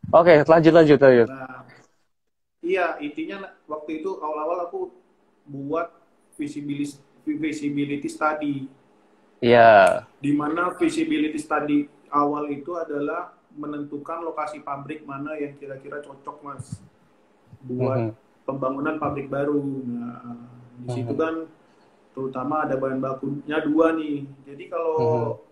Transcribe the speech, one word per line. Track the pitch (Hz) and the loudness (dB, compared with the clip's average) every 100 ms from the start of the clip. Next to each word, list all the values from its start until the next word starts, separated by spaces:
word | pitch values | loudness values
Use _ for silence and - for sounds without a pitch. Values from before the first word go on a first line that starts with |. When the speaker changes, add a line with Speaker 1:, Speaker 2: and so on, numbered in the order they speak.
| - 160 | 6 6
Speaker 1:
Oke, | 170 151 143 | 8 8 8
lanjut, | 165 160 165 | 8 8 8
lanjut, | 156 143 135 | 8 8 8
lanjut. | 123 117 | 8 4
Speaker 2:
Nah, | 135 131 127 - - _ _ _ _ _ _ _ _ 170 | -2 -14 -16 -20 -20 _ _ _ _ _ _ _ _ -2
iya, | 185 170 147 147 | 0 0 -2 -8
intinya | 147 165 196 185 - - | -8 -10 -10 -14 -20 -12
waktu | 151 156 156 | -12 -8 -6
itu | 190 - 151 | -6 -6 -6
awal-awal | 151 156 180 175 | -4 -4 -4 -6
aku | - 185 - _ _ _ _ 147 | -8 -10 -12 _ _ _ _ -16
buat | 139 139 151 170 _ _ _ _ - | -12 -6 -4 -6 _ _ _ _ -10
visibilis-, | 147 143 143 143 143 - _ _ 156 | -10 -8 -8 -6 -8 -10 _ _ -8
visibility | 147 156 151 143 143 139 143 160 | -4 -6 -4 -4 -4 -4 -4 -8
study. | - 156 151 147 135 135 _ _ _ _ _ _ _ | -2 -2 -2 -6 -6 -10 _ _ _ _ _ _ _
Speaker 1:
Iya. | 120 120 113 104 90 92 - _ | 4 8 10 10 8 4 -6 _
Speaker 2:
Di | 143 147 | -2 0
mana | 147 165 180 175 | 0 -2 -4 0
visibility | 165 165 151 151 151 151 | -2 0 -2 -2 -2 -4
study | - 151 147 147 143 _ _ | -4 -4 0 0 -2 _ _
awal | 147 147 147 147 | 0 0 -2 -6
itu | 143 156 170 | -8 -8 -8
adalah | 156 143 147 165 180 _ _ | -6 -6 -6 -6 -10 _ _
menentukan | 147 147 147 143 147 - 165 | -14 -12 -10 -10 -12 -10 -8
lokasi | 165 147 151 151 | -8 -6 -8 -10
pabrik | 143 139 139 151 | -10 -10 -10 -14
mana | - 139 147 156 | -12 -12 -10 -8
yang | 143 139 | -10 -10
kira-kira | 139 135 139 147 | -16 -16 -14 -14
cocok, | 143 139 - 147 147 | -14 -18 -18 -16 -16
Mas, | 135 - - - _ _ _ _ _ _ - 127 | -16 -14 -16 -16 _ _ _ _ _ _ -20 -10
buat | 123 127 131 | -4 -2 -2
Speaker 1:
Mhm. | 110 - _ _ - | -4 -8 _ _ -10
Speaker 2:
pembangunan | 135 131 139 151 156 | -6 -6 -4 -6 -4
pabrik | 143 143 139 | -6 -6 -6
baru. | 139 143 147 139 135 123 | -4 -2 -2 -4 -6 -8
Nah, | 120 120 120 120 120 - - - - | -8 -10 -12 -16 -16 -18 -20 -20 -16
di | 123 | -8
situ | 120 120 | -6 -4
Speaker 1:
Mhm. | 147 | -4
Speaker 2:
kan | 160 165 160 _ _ _ _ _ _ - | -4 -4 -10 _ _ _ _ _ _ -10
terutama | 131 131 135 156 143 | -8 -6 -4 -4 -2
ada | 131 | -2
bahan | 131 131 | -2 -4
bakunya | 131 131 139 143 - 156 | -4 -6 -6 -8 -4 -4
dua | 151 156 160 160 | 0 4 4 2
nih. | 151 143 139 - 139 | -4 -8 -8 -18 -20
Jadi | 143 185 | -18 -10
kalau | 170 165 156 | -6 -2 0
Speaker 1:
Mhm. | 156 156 - - _ | 0 0 -2 -8 _